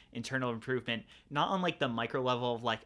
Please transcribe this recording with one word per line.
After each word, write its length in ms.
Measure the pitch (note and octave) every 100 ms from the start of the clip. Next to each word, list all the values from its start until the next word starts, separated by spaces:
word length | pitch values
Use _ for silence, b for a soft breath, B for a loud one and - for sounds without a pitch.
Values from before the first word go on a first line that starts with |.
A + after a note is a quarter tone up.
| b
internal 400 | A#2+ A2+ C3 B2+
improvement, 520 | A2+ C3 B2+ A#2 A2+ - b b
not 200 | D3 E3
on, 120 | F#3+
like, 180 | F3+ -
the 80 | C3+
micro 340 | A2+ A#2 C#3
level 320 | B2+ B2 B2
of, 100 | A#2
like, 180 | A#2+ A2+